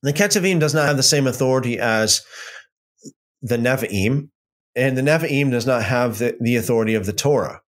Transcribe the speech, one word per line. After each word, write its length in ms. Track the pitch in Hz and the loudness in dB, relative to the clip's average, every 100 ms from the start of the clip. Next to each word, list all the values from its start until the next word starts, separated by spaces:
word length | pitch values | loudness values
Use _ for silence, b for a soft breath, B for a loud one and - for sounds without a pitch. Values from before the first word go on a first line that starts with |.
The 100 | 135 | -2
Ketuvim 480 | 147 202 208 185 175 | 0 2 2 2 2
does 140 | 151 | 2
not 120 | 151 147 | 2 2
have 100 | 139 | 2
the 60 | |
same 240 | 131 151 135 | 2 2 0
authority 520 | 123 131 131 120 117 | 0 0 2 0 -2
as 440 | 117 110 110 - B B B B B _ _ _ - _ _ _ | 0 2 2 0 B B B B B _ _ _ -20 _ _ _
the 140 | 110 117 | -4 0
Nevi'im, 720 | 120 135 113 101 101 139 143 _ _ _ _ - | 0 0 -2 -2 0 0 -4 _ _ _ _ -2
and 200 | 131 127 | 0 2
the 60 | |
Nevi'im 480 | 139 160 165 139 139 | 2 0 0 0 0
does 160 | 120 117 | 0 0
not 160 | 123 | 0
have 360 | 101 123 123 104 | 0 0 0 0
the, 180 | 120 - | -4 -2
the 160 | 113 120 | 0 0
authority 380 | 110 117 110 | 2 0 2
of 120 | 110 95 | 0 -2
the 60 | |
Torah. 480 | 101 139 139 76 - _ | -2 0 0 -2 -8 _